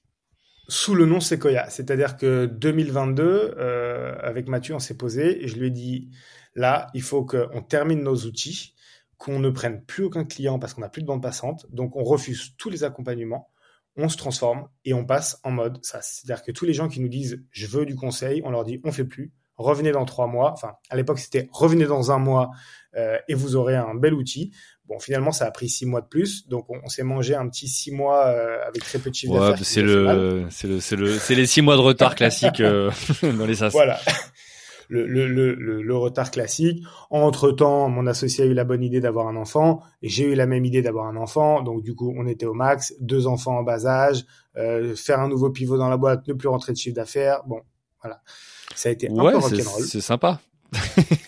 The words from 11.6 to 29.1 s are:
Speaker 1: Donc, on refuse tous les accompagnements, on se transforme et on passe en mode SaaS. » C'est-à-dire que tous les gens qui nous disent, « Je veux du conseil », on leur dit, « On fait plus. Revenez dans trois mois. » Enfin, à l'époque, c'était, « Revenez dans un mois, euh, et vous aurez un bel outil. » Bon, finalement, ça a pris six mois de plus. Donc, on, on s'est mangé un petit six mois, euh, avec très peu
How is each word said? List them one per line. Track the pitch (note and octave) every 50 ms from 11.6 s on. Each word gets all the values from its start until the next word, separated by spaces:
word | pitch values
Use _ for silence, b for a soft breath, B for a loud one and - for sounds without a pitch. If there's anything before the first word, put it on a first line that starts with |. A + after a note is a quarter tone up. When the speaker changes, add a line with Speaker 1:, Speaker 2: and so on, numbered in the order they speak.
| - -
Speaker 1:
Donc, | B2+ A#2+ B2+ B2 B2+
on | C#3 B2+
refuse | A#2+ D3 C#3+ C3+ - B2+ - - - _
tous | - - A3+
les | F#3+ D#3 C#3+
accompagnements, | C#3+ C3 - B2+ B2+ B2 A#2+ A#2 A2+ A#2 A#2+ A#2+ _ _ _ _ _ _ _ _ _ _
on | - D3 E3
se | D#3
transforme | - - C#3 C3 - - A#2+ A#2+ C3+ C#3+ - _ _ -
et | C3+ C3
on | B2 B2
passe | B2+ C3 C#3+ D3+ - - - -
en | C3
mode | B2+ B2 A#2 A#2 B2+ C3 -
SaaS. » | - - - - - - - -
C'est-à-dire | B2+ B2 A#2+ -
que | - A#2+
tous | - -
les | F3 D#3
gens | C#3 D#3+ D#3+
qui | D3+ B2+
nous | B2+ B2
disent, « | A#2+ C3+ C#3 B2+ B2 C3 - _
Je | - - G#2
veux | G#2 G#2+ C#3 D3+
du | C#3+ C#3
conseil », | C3 C3+ B2+ A#2+ - - C3 C3+ D#3 D#3+
on | C#3+
leur | B2 A#2 A2+
dit, « | A2 B2 B2+ -
On | D#3+ C#3
fait | C3 C3
plus. | B2+ - - C3+ D#3 - _ _ _ _
Revenez | - A#2 B2+ D3 C#3+ D3+ D#3 D3
dans | C#3 C3
trois | C3 - - B2
mois. » | A#2+ A#2+ A#2+ C3 D3+ D#3+
Enfin, | D#3 - A2 G2+ _ _ -
à | C3
l'époque, | B2+ C3 C3 C#3+ C3
c'était, « | - - - C3+ B2+ C3 -
Revenez | - C#3 E3 D#3+ E3 D#3+
dans | C#3+ D3 C#3 B2+ A#2
un | C#3 C3+
mois, | C3+ C3+ C3 C3 B2+ B2 B B B B B B B B -
euh, | A2 A#2 A2 A2 A2+ - -
et | D#3
vous | C3 C3+ C#3 B2+
aurez | C3 B2 B2 C3
un | B2+ A#2+ A2 A2
bel | A#2 B2+ D#3 D#3
outil. » | D3 C3 C3 - C3+ D#3+ G3 b b b b b b _
Bon, | - G#2+ G#2+
finalement, | - - C3+ C3+ C3+ D3+
ça | D#3 - C3
a | A2 -
pris | - B2 A#2
six | - - -
mois | B2+ B2 A#2+
de | G#2 -
plus. | - D3+ F#3 G3+ G3 - - -
Donc, | B2 B2 A2+ -
on, | A#2 C3 -
on | B2+
s'est | - - C3
mangé | C3 C3 C3+ B2+ A#2+ C#3+
un | C#3+ B2+ B2
petit | B2 - - C3
six | C3 - - D3 C#3
mois, | C#3 C#3 C#3 C#3+ C#3+ C#3
euh, | C3 B2 A#2+ A#2 A#2 A2+ A#2 A#2+
avec | A#2+ A2+ A#2+ -
très | - - C3
peu | B2+ C3+